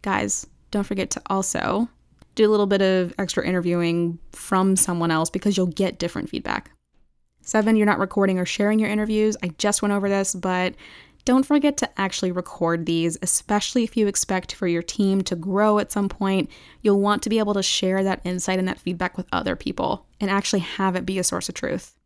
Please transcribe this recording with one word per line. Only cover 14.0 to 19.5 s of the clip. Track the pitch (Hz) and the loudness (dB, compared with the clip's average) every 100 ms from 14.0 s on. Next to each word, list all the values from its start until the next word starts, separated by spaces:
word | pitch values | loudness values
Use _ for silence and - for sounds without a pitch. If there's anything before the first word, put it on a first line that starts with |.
| 208 | 0
expect | 196 - 190 185 | 0 -2 -4 -4
for | - 190 | -4 0
your | 170 | 0
team | 165 - 196 190 | -2 0 2 2
to | 185 | 0
grow | 175 170 196 214 208 | -4 -2 2 4 4
at | 208 | 2
some | - 196 | -2 -2
point. | - 190 190 - - - - | -2 0 0 -2 -8 -20 -4
You'll | 208 202 | 2 4
want | 202 208 | 4 0
to | - | 0
be | 220 | 0
able | 214 | 2
to | 202 | 0
share | 185 - 185 190 | 0 0 0 2
that | 190 190 | 0 -2
insight | - 180 - 185 | -4 -4 -2 0
and | 185 | 0
that | - | -4
feedback | - 175 185 - | -6 -4 -4 -6
with | 180 | -4
other | 175 160 | -2 -2